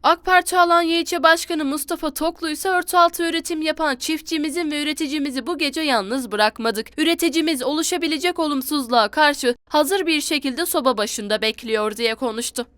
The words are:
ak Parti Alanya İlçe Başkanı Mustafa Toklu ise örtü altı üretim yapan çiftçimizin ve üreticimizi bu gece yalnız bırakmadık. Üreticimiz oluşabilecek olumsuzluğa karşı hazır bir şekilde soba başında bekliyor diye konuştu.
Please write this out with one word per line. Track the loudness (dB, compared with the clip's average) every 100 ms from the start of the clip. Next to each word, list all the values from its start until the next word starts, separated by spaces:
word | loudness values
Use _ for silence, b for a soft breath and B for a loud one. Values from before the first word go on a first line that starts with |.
ak | 2 2 4
Parti | 2 4 4
Alanya | 6 4 4 0
İlçe | 0 2
Başkanı | 4 4 0 -2 -2
Mustafa | -4 -4 -4 -4
Toklu | -2 -4 -2 -6
ise | -2 0
örtü | 0 2 4
altı | 4 4
üretim | -2 -2 -4 -4
yapan | -2 -2 -2 -2
çiftçimizin | -4 -4 -4 -4 -2 -2 -2
ve | -2
üreticimizi | -4 -2 -4 -2 -2 -4 -4
bu | -2
gece | -2 -2
yalnız | 0 0 0 -4 -4
bırakmadık. | 2 2 2 -2 -2 -6 -2
Üreticimiz | 0 2 0 0 0 -2
oluşabilecek | -2 -2 -2 -2 -2 -2 -2 -2
olumsuzluğa | -2 -2 -2 -4 2 2 2
karşı | 4 2 2 -2 -2 _
hazır | 0 2 0 0
bir | -2
şekilde | 0 -2 -2 -4 -2
soba | 0 0 0
başında | -2 -4 -2 0
bekliyor | 0 -4 -2 -2 -2 -2
diye | -2 -2
konuştu. | -4 -4 -6 -6 -10